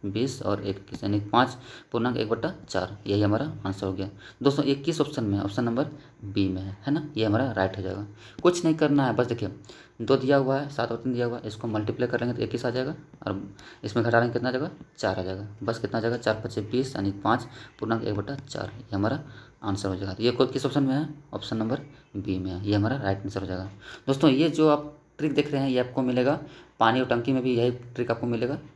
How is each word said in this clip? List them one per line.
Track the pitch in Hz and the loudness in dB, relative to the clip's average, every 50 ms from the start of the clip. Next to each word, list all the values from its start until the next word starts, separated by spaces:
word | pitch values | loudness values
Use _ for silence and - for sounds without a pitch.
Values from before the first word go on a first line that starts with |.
| - | -6
बीस | 104 98 110 120 139 139 - - | -4 -2 0 0 -2 -2 -4 -2
और | 101 101 101 - | 0 0 0 0
एक | 101 95 - - - - | -4 -6 -6 -6 -12 -12
यानी | - - 101 104 104 | -6 -2 0 0 0
पाँच | 101 104 - 117 127 127 - - - - - - - _ - | 0 2 4 4 4 4 2 -10 -16 -18 -18 -20 -18 _ -2
पूर्णांक | 120 113 123 120 | 0 0 0 0
एक | 120 113 107 | 0 0 0
बटा | 113 117 - 160 190 - - - | 0 -2 -2 -6 -6 -6 -14 -4
चार, | - 92 90 95 104 - - | -2 -2 -2 -2 -6 -10 -2
यही | - 101 104 107 | 0 2 4 4
हमारा | 101 104 107 135 156 156 - - | 4 4 2 0 -2 -6 -6 -4
आंसर | 95 95 - - | -6 -4 -2 -2
हो | 95 92 | -4 -2
गया। | 95 95 98 - - - - - _ 123 | -2 -4 -6 -8 -14 -20 -20 -12 _ 2
दोस्तों, | 139 135 139 143 | 2 4 4 2
ये | 131 139 | 2 2
किस | 139 139 - 160 156 | 0 0 -4 0 0
ऑप्शन | 143 - - - 117 | 0 -2 0 -2 0
में | 104 98 | 0 0
है? | 101 101 | 0 0
ऑप्शन | 101 101 - 123 | -2 -2 0 0
नंबर | 117 117 120 147 151 - - - - - _ - | 0 2 0 -2 -2 -4 -14 -18 -20 -20 _ -14
बी | 101 98 101 98 95 | -6 0 0 2 2
में | 92 92 95 | 0 -2 -6
है, | 98 95 - - | -8 -10 -8 -2
है | - 143 | -2 -2
ना? | 160 151 151 - | -2 -2 -4 -2
ये | 107 110 | 0 2
हमारा | 107 101 113 131 135 110 | 2 4 4 2 2 2
राइट | 98 95 92 - - | 0 0 0 0 -4
हो | 92 | -6
जाएगा। | 92 92 98 104 104 - - - - - - - | -6 -6 -6 -8 -10 -14 -20 -20 -20 -20 2 2
कुछ | 175 175 175 175 | 2 4 4 2
नहीं | 165 156 | 2 4
करना | 160 160 147 143 143 135 | 4 4 4 4 4 4
है, | 127 113 | 4 4
बस | 104 123 | 2 2
देखिए, | 110 120 117 110 95 - - - - - - - - _ _ 117 | 2 2 -2 -2 -6 -6 -8 -18 -20 -20 -20 -20 -20 _ _ 2
दो | 110 135 | 4 4
दिया | 131 120 131 139 | 4 6 6 4
हुआ | 139 135 127 135 135 | 4 6 4 2 0
है, | 147 139 | -2 -4
सात | 139 - 113 117 117 | -2 -2 -2 -2 -2
और | |
तीन | 113 - 131 127 | -4 -2 -2 0
दिया | 120 123 | 0 0
हुआ | 120 117 120 | 0 -2 -4
है, | - | -6
इसको | 107 104 - - 117 | -8 -10 -6 -6 -4
मल्टीप्लाई | 107 107 107 107 110 - 123 120 | -2 -2 -2 -2 -2 -2 -2 0
कर | - 120 | 0 0
लेंगे | 120 120 123 | 0 -2 -2
तो | 120 113 | -2 -4
इक्कीस | 113 - 117 - | -2 -2 -2 -2
आ | 123 | -2
जाएगा, | 120 127 127 135 160 - - - - - - | -2 -2 -2 -4 -4 -8 -12 -20 -20 -8 -6
और | - 101 95 101 98 - - - - - - - | -4 -4 -4 -6 -10 -14 -18 -20 -20 -20 -10 -10
इसमें | 110 - 120 113 | -4 0 0 2
घटा | 117 113 117 | 4 6 4
लेंगे, | 117 120 120 | 4 4 0
कितना | 120 117 127 | 0 -2 0
आ | 123 | -2
जाएगा? | 131 147 170 - - - - _ - | -2 -4 -4 -6 -10 -20 -20 _ -2
चार | - 104 95 92 | -2 0 0 0
आ | 92 | -2
जाएगा। | 92 95 95 104 110 - - - | -4 -6 -6 -8 -10 -12 -6 -4
बस | 110 117 - | -4 -2 -2
कितना | - 131 - 117 | -2 -2 -2 0
आ | |
जाएगा? | 107 117 120 | 0 0 -2
चार | 120 - 117 110 107 - | 0 0 0 0 0 -2
पच्चे | - - - 101 | -6 -4 -4 -6
बीस | 104 - 123 135 131 - | -2 0 0 -2 0 -2
यानी | - 98 98 101 | -2 -2 -2 -2
पाँच | 101 - 107 113 120 - - - - - - - - | 0 0 2 2 2 0 -6 -16 -18 -20 -20 -10 -8
पूर्णांक | - 107 113 113 113 | -2 -2 -2 0 0
एक | - 104 | -2 -2
बटा | 98 101 - 143 | -2 -4 -4 -6
चार, | 139 - - - - 101 95 101 | -8 -10 -10 -8 -6 -6 -6 -8
ये | 104 - - - | -12 -12 -6 -2
हमारा | 98 101 110 131 156 156 - - - - - - _ - | 0 0 2 0 -2 -6 -10 -16 -20 -20 -20 -20 _ -4
आंसर | 107 98 98 98 98 | -4 -2 -2 0 -2
हो | 95 | -2
जाएगा। | 92 98 95 92 | -2 -4 -6 -6
तो | - 110 | 0 2
ये | 120 | 2
को-, | 123 - 135 127 - | 4 4 2 2 2
किस | 139 139 | -2 -2
ऑप्शन | 139 123 143 139 | 0 0 2 2
में | 135 131 | 2 2
है? | 143 156 147 - - - - - | 0 0 -2 -6 -12 -16 -10 -10
ऑप्शन | 101 - - 117 | -10 -8 -4 -4
नंबर | 110 110 110 123 139 - - - - - _ _ | -2 -2 -2 -2 -4 -4 -10 -18 -20 -20 _ _
बी | 101 98 104 95 92 | -8 -4 -4 -4 -2
में | 92 95 | -2 -4
है, | 92 90 98 | -6 -6 -2
ये | 101 101 | 2 2
हमारा | 101 104 113 127 | 4 4 2 0
राइट | 139 110 98 98 98 | 0 0 -2 -2 -2
आंसर | - 98 98 95 | -4 -6 -6 -6
हो | 92 | -4
जाएगा। | 90 92 92 95 98 - - - - - - - | -4 -6 -6 -6 -8 -12 -14 -18 -18 -18 -12 -2
दोस्तों, | - 135 135 - 156 | 0 0 6 6 6
ये | 131 131 160 165 | 6 8 4 4
जो | 143 151 156 156 | 4 6 6 6
आप | 147 147 147 - - - _ _ _ _ | 6 4 2 -6 -14 -16 _ _ _ _
ट्रिक | 147 156 139 | -2 0 2
देख | 143 143 - 147 | 2 0 2 0
रहे | 139 135 | 0 0
हैं, | 139 | 2
ये | 127 123 | 2 2
आपको | 123 123 - - 131 | 0 0 0 0 0
मिलेगा | 123 123 123 127 127 151 - - - - - - - _ _ | 2 2 2 4 2 2 0 -2 -12 -16 -20 -20 -20 _ _
पानी | 117 113 117 131 | 4 4 6 4
और | 127 | 2
टंकी | 123 127 120 120 - 131 | 2 2 0 2 2 2
में | 131 123 | 2 2
भी | 131 123 | 2 2
यही | 117 117 123 | 4 4 2
ट्रिक | 123 123 - - - - 120 117 | 0 -2 -8 -12 -6 -6 -2 -2
आपको | 117 - - | 0 -2 0
मिलेगा। | 120 117 110 117 120 143 156 - - - | -2 -2 0 -2 -2 -4 -4 -8 -14 -20